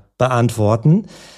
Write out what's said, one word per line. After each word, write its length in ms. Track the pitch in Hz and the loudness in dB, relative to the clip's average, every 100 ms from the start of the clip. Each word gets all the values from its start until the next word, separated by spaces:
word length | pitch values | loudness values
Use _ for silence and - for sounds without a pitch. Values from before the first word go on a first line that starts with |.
| - - | -10 -4
beantworten, 880 | 127 123 120 113 104 113 147 190 208 - - | -2 0 -2 0 0 0 2 0 -2 -14 -20